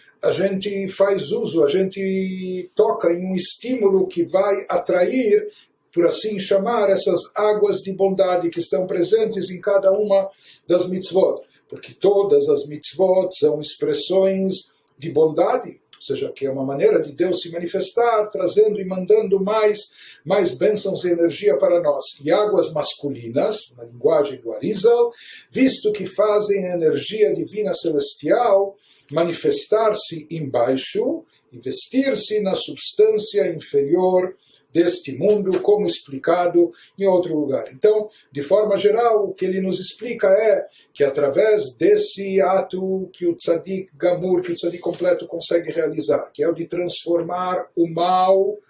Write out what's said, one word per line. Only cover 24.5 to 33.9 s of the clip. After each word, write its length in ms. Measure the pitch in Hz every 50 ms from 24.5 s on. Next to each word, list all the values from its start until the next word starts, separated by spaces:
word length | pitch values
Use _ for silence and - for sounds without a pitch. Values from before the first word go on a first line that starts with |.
Arizal, 640 | - - - 185 214 185 - 233 240 240 240 233 - - - - - - - _
visto 440 | - - 262 262 254 - - 214 208
que 100 | 208 185
fazem 640 | 170 - - 208 214 208 208 - - 202 190 180 180
a 80 | 175
energia 580 | 170 165 156 143 135 - - 196 220 208 190 170
divina 400 | 165 151 - - - 143 143 -
celestial 1000 | - - 170 156 147 139 - - - - 151 190 226 - 226 196 196 196 196 - _ _ _ _ _ _ _
manifestar-se 1200 | 143 160 170 175 165 - - 151 - - - - - 220 226 220 208 - - - 165 160 151 -
embaixo 920 | 165 160 151 131 - 123 117 123 131 135 - - - - 233 262 330 320 - _ _ _ _ _ -
e 40 | 120
vestir-se 840 | - 127 - - - - - 262 269 269 233 - - - 208 214
na 120 | 196 190 180
substância 920 | - - - - - - - - - 214 220 220 427 415 - - 403 - 180
inferior 840 | 339 - - - - - - -